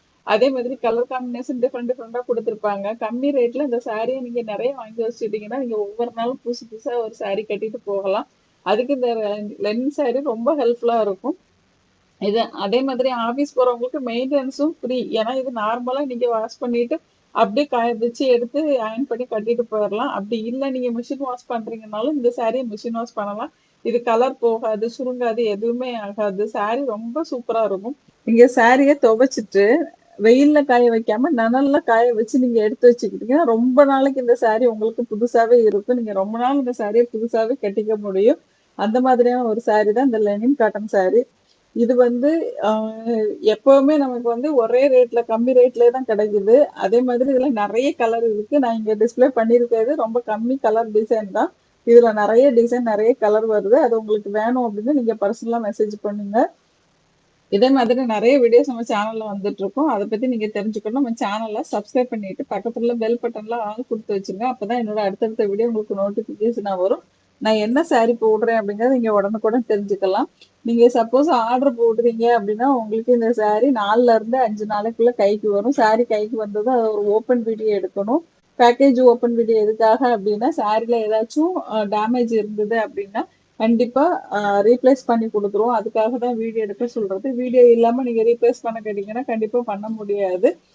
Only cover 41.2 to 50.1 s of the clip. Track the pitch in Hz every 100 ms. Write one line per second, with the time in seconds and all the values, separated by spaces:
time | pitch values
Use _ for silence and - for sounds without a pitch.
41.2 | - _ _ _ _ 226 233 247 240 240
42.2 | 285 330 - - 208 220 220 220 226 220
43.2 | 214 196 202 214 269 269 277 302 262 240
44.2 | 240 233 294 269 226 247 277 254 240 233
45.2 | 233 226 247 254 254 233 240 254 254 208
46.2 | 214 208 196 262 - - 190 233 254 240
47.2 | 262 262 277 220 202 220 285 285 226 233
48.2 | 233 208 214 285 240 226 214 214 233 -
49.2 | 262 254 226 240 233 226 226 311 226